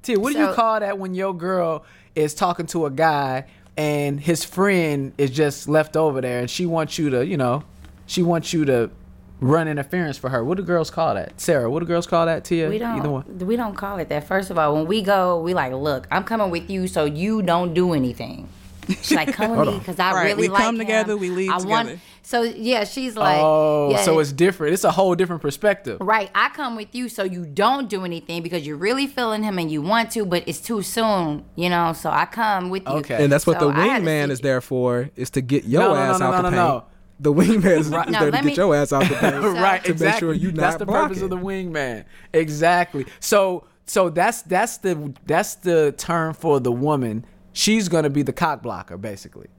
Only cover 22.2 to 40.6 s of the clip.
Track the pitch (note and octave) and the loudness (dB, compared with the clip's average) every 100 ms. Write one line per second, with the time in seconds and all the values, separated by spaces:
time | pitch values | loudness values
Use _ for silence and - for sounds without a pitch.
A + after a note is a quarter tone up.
22.2 | - A#3+ A#3 - A3+ B3 G3+ - C4 A3 | -4 -2 -2 -4 -2 0 -2 -6 -8 0
23.2 | D3+ D3+ D#3 D#3 D#3 D3+ D3 G#3 F#3+ D#3+ | 2 4 4 6 4 4 4 2 4 4
24.2 | C#3+ C#3 F3+ F3+ D3+ E3+ F#3 E3+ F#3+ F3 | 2 2 2 2 0 2 2 4 2 2
25.2 | F#3 E3+ D3+ C#3 G#3+ G3 C3 G2 F#3+ A3 | 0 -2 -4 0 0 0 -4 -6 0 0
26.2 | G3 G3 B3+ C#4+ C4+ A3+ G#3+ B3 B3 - | 0 -2 -2 -2 -8 -6 -10 -8 -8 -4
27.2 | F#3+ F3+ E3 C#3+ G#3 C4+ A#3+ G3 F#3 E3 | -6 -6 -8 2 2 2 -2 -6 -6 -8
28.2 | - E3+ E3+ F3 D3 D3 G3 C4 C#4 C4+ | -8 -8 -4 -6 -6 -4 -2 0 -2 -2
29.2 | A#3+ G#3+ G#3+ F#3+ E3 D3+ D3 A3 A3+ A3+ | -4 -2 -2 -2 -4 -4 0 0 0 -4
30.2 | G3 F3 E3+ - - A3+ F3+ - A3+ G3 | -2 -2 -2 -10 -6 -6 -4 -2 0 2
31.2 | E3 D3 - - F3 F3 E3+ E3 E3 D3+ | 0 -4 -10 -4 0 2 0 -2 -2 0
32.2 | E3+ - A3 G3 F3+ F#3+ F#3 D3 D3+ B2 | -2 -2 -2 0 -2 -6 -4 -6 -2 0
33.2 | C#3+ C#3+ - D#3+ D3 C#3 G3 B3+ E3 D#3 | 4 4 2 2 2 2 2 2 0 0
34.2 | C#3+ B2+ C3+ B2+ - B2+ B2 A#2+ C3 - | 0 -2 0 -2 -2 -2 0 0 -4 -8
35.2 | B2+ C#3 B2+ C#3+ - C#3+ A3+ C#3+ C3+ F#3 | -4 -4 0 -2 2 2 4 2 2 0
36.2 | - F#3 F3+ F3 E3+ B2 - - - - | 2 2 2 2 2 0 -6 -20 -20 -2
37.2 | D3 D3 F#3 A3 F#3 D#3+ D#3 E3 E3 - | 0 4 4 4 4 4 2 -2 0 2
38.2 | - B3+ C#4+ C#4+ F#3+ D3 C#3+ C#3 F3 C#3 | 2 4 2 2 4 4 2 2 2 2
39.2 | G#3 C#3 G#3 F3 F#3+ F#3 F3+ D#3+ F#3+ A3 | 0 2 0 2 2 2 0 0 2 2
40.2 | E3 D#3+ F3+ D#3+ | 0 -2 -2 0